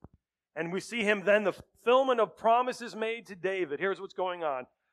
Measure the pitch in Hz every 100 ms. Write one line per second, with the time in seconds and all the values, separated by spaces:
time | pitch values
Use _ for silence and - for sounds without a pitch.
0 | - _ _ _ _ - 165 185 - 233
1 | 208 208 180 208 202 - - _ - 254
2 | 269 240 208 - 226 233 254 226 233 220
3 | 220 233 214 196 175 190 165 143 185 180
4 | 190 - 185 175 160 131 123 _ _